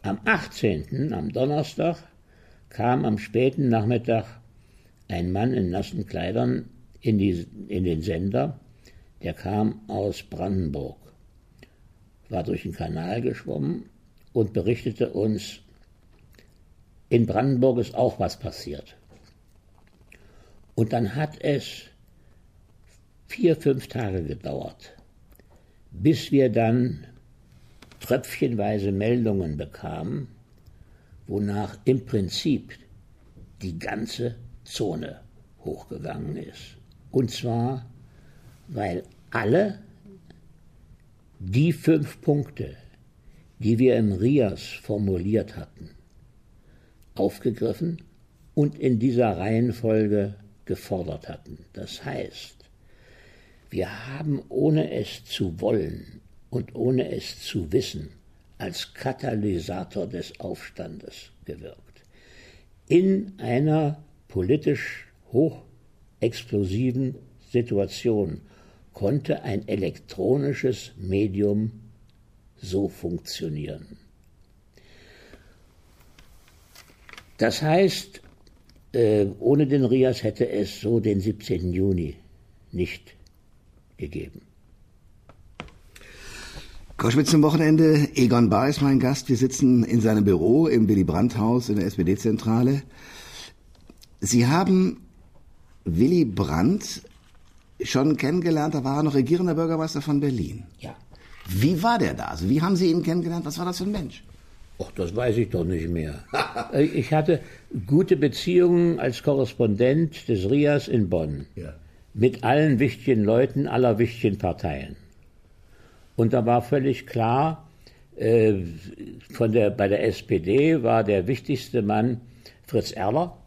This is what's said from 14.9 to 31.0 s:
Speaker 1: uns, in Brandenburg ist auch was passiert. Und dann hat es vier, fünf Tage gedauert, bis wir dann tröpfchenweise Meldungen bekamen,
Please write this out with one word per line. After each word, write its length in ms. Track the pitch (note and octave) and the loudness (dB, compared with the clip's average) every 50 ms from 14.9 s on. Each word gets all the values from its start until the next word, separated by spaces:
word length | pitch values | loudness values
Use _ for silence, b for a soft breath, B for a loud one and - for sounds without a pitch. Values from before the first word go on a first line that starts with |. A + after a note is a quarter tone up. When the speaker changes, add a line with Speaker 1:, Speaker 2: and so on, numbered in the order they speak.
| G#2+ - B2 - | -2 -2 -2 -2
Speaker 1:
uns, 500 | - F#2 G#2 A2 G#2+ F#2+ - - - - _ - - _ - _ _ _ _ _ - _ - _ - b b b b b _ _ _ _ - _ _ - - _ | 0 -2 0 0 0 -2 -6 -10 -16 -18 _ -20 -20 _ -20 _ _ _ _ _ -20 _ -20 _ -20 b b b b b _ _ _ _ -20 _ _ -20 -2 _
in 160 | B2 A#2+ A2+ | 2 2 4
Brandenburg 520 | - F2+ G#2 C3 C#3 C3+ A#2+ B2+ C3 A#2+ A#2+ | 2 0 0 2 2 2 4 4 4 4 2
ist 160 | A#2 - - | -2 -4 0
auch 240 | - B2+ B2 - - | 0 0 0 0 -2
was 200 | F#2+ F2+ - - | -4 -4 -4 -8
passiert. 580 | - - - - - - C#2+ - - - - - _ - - - - - _ _ _ _ - - _ _ _ - _ _ _ _ - _ b b b b b b b b b b b b - | -10 -10 -10 -10 -12 -12 -12 -12 -14 -18 -20 -20 _ -20 -20 -20 -20 -20 _ _ _ _ -20 -20 _ _ _ -20 _ _ _ _ -20 _ b b b b b b b b b b b b -2
Und 180 | - A#2 A2+ | 0 0 0
dann 220 | B2+ A#2 A#2 G2 G2+ | 2 -2 -2 -2 -2
hat 260 | C#3+ D#3 D3+ - - | -4 -4 -6 -6 -4
es 400 | - D3 C#3+ B2 - - - - - - _ _ _ _ _ - _ - _ _ _ - _ - _ _ - _ - - _ _ _ _ _ _ _ - | -2 -2 -2 -2 -4 -8 -16 -16 -20 -20 _ _ _ _ _ -20 _ -20 _ _ _ -20 _ -20 _ _ -20 _ -20 -20 _ _ _ _ _ _ _ -16
vier, 280 | - - A#3+ E3+ D#3+ | -4 2 4 4 4
fünf 320 | D#3 - C#3+ C3+ C3 - - | 4 2 0 0 0 -4 -8
Tage 360 | - A#2+ A2+ G2+ F#2 F2+ E2 | -6 -4 -4 -2 -2 -4 -4
gedauert, 680 | C#2+ C#2+ - - C#2+ C#2 C2+ - - - - - - - - - _ _ _ - _ - b b b b b b b b b b b - E2+ | -6 -8 -8 -8 -8 -8 -8 -8 -12 -16 -18 -20 -20 -20 -20 -20 _ _ _ -20 _ -20 b b b b b b b b b b b -10 0
bis 300 | F#2 D3 D#3+ A#2+ - - | 2 2 2 2 -2 0
wir 180 | C#3 C#3 C3 B2+ | 2 4 4 4
dann 560 | G#2 A#2 A2+ A2+ A#2 B2+ B2 B2 D#2+ - - - - - - - - _ - b b b b b b b b b - - | 4 2 2 4 2 2 0 0 -4 -8 -12 -20 -20 -20 -20 -20 -20 _ -20 b b b b b b b b b -20 -18
tröpfchenweise 920 | - - B2 - - - - - D3 C3+ A#2 G#2 G2+ G#2+ G#2+ G#2 G2 G2+ | -4 -2 -2 -2 -2 -8 -4 -2 -2 0 0 0 0 0 0 0 0 0
Meldungen 640 | G2 F#2+ G#2 A2+ A#2+ B2 A2+ A2 G2+ F#2+ F2 D#2+ D2+ | 0 2 2 2 2 2 2 0 0 0 -2 -2 -4
bekamen, 720 | D2 D#2 D2 - - - D#2+ D#2 D#2+ D#2+ E3+ D3+ - - A2 - - _ _ _ b b b b b b b b b | -6 -8 -10 -12 -12 -12 -10 -8 -8 -8 -8 -8 -8 -8 -12 -16 -20 _ _ _ b b b b b b b b b